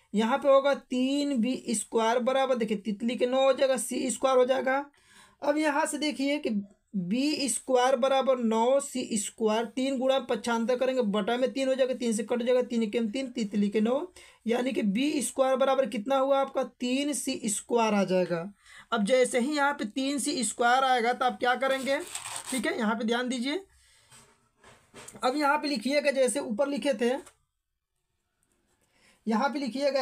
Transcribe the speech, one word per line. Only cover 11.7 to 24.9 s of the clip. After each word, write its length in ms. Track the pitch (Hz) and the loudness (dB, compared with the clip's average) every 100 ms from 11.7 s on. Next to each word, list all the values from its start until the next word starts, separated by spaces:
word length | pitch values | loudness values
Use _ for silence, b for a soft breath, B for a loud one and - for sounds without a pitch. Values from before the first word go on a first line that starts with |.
जाएगा, 200 | 262 254 | 2 0
तीन 180 | 254 233 | 0 -2
से 100 | 220 | -2
कट 180 | - 240 | -2 -2
जाएगा, 200 | 240 247 | 2 2
तीन 240 | 247 233 220 | 2 -2 -2
के 100 | 233 226 | -2 -2
तीन, 220 | 262 269 | -4 -6
तितली 380 | 247 208 208 202 | -4 -2 0 0
के 120 | 214 | 2
नौ, 320 | 220 269 359 B B B 214 | 0 0 -4 B B B -4
यानी 260 | 240 254 | -2 0
कि 100 | 208 | 0
बी 380 | 214 196 285 294 | 0 0 0 0
स्क्वायर 340 | 214 - 262 262 | -2 0 2 2
बराबर 320 | 269 269 247 | 2 2 0
कितना 280 | 226 226 269 | -4 -2 0
हुआ 220 | 269 269 | 2 2
आपका, 240 | 269 269 | 0 -4
तीन 480 | 254 - 247 262 285 | -6 -6 -2 0 0
सी 260 | 277 - 262 226 | -4 -4 -4 -4
स्क्वायर 460 | - - 233 220 | -6 -2 0 2
आ 100 | 208 | 2
जाएगा। 480 | 180 185 170 170 190 B B B B | 2 2 0 -2 -6 B B B B
अब 120 | 226 | -2
जैसे 360 | 202 254 247 254 | 2 2 2 2
ही 160 | 254 302 | 0 0
यहाँ 160 | 285 | 0
पे 100 | 285 233 | 0 -4
तीन 320 | 277 269 285 | -4 -2 -2
सी 240 | 294 269 | -2 -2
स्क्वायर 400 | 226 - 240 254 | -4 0 2 4
आएगा 280 | 269 254 233 | 4 2 2
तो 120 | 247 | 0
आप 140 | 254 208 | -2 0
क्या 160 | 247 247 | 0 0
करेंगे, 420 | 269 269 262 277 349 - - - - | 0 -2 -2 -2 -4 -12 -12 -12 -6
ठीक 160 | 262 311 | -4 -2
है, 120 | 277 | -2
यहाँ 160 | 214 | -2
पे 100 | 226 | -2
ध्यान 240 | 226 233 254 | -2 -2 -2
दीजिए। 360 | 262 254 339 392 b b b b b b _ _ _ - - _ | -4 -2 -4 -8 b b b b b b _ _ _ -20 -20 _